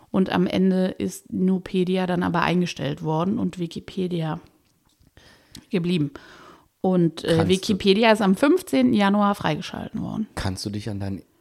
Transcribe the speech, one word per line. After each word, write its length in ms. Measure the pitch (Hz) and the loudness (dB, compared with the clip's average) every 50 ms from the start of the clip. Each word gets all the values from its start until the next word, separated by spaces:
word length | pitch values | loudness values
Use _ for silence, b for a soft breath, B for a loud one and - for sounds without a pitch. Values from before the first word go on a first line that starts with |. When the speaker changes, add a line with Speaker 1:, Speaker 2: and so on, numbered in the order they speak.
| B B | B B
Speaker 1:
Und 220 | - 190 190 - | -2 0 0 0
am 160 | - 180 180 | 0 0 0
Ende 400 | - - 190 185 190 185 185 185 | 0 2 2 2 2 2 2 0
ist 440 | 185 - - 196 190 - - - - - | -2 -2 -4 -6 -6 -8 -10 -12 -8 -4
Nupedia 760 | 190 185 185 190 180 180 - - 185 180 180 185 185 185 | -2 0 0 0 -2 -4 -4 -2 0 0 0 0 -2 -2
dann 160 | 175 180 175 139 | -2 -2 -2 0
aber 180 | 175 170 170 | 0 0 0
eingestellt 600 | - 160 170 180 180 165 - - 147 135 147 - 160 | 0 0 2 2 0 0 -2 -6 -6 -6 -6 -4 -4
worden 340 | 156 156 160 170 190 214 | -4 -2 0 0 -2 -2
und 220 | - 196 180 - 180 | -2 -2 -4 -4 -6
Wikipedia 800 | 175 165 - - - - - 190 185 175 180 170 160 156 156 165 - - _ _ _ _ _ _ _ _ _ _ _ _ B B B B B B B B B B B B | -8 -8 -8 -12 -14 -10 -6 -6 -4 -4 -4 -4 -4 -4 -6 -8 -12 -16 _ _ _ _ _ _ _ _ _ _ _ _ B B B B B B B B B B B B
geblieben. 420 | - 180 170 175 185 170 147 139 B B B B B B B B B B B B _ _ | -4 -2 0 0 0 0 0 -2 B B B B B B B B B B B B _ _
Und, 460 | - 190 185 180 170 165 160 - - | 0 2 4 4 4 2 0 -2 -2
äh, 100 | - 170 | 0 2
Speaker 2:
Kannst 80 | 165 165 | 2 4
du 60 | 165 | 4
Speaker 1:
Wikipedia 640 | 185 185 - - 208 185 - 196 190 214 240 226 214 | 2 2 2 -2 -2 2 4 4 4 6 6 4 4
ist 80 | 208 | 4
am 140 | 226 190 190 | 4 2 4
fünfzehnten 580 | - 277 285 349 370 - - - 262 254 247 226 | 4 4 4 4 2 2 0 0 2 2 4 4
Januar 420 | 208 202 196 202 208 202 202 202 | 4 4 4 4 4 2 2 0
freigeschalten 680 | - - - 151 - 175 - - - - - - - | 0 -2 -2 -2 -2 -6 -8 -10 -10 -10 -8 -8 -8
worden. 260 | - - 53 107 110 - - | -8 -6 -6 -6 -6 -6 -6
Speaker 2:
Kannst 300 | - - 95 92 - - | -4 -4 -4 -4 -6 -6
du 40 | 107 | -8
dich 200 | 101 104 - 113 | -8 -6 -8 -8
an 100 | 101 98 | -8 -6
dein 220 | 101 98 98 87 - _ _ _ | -6 -6 -8 -8 -10 _ _ _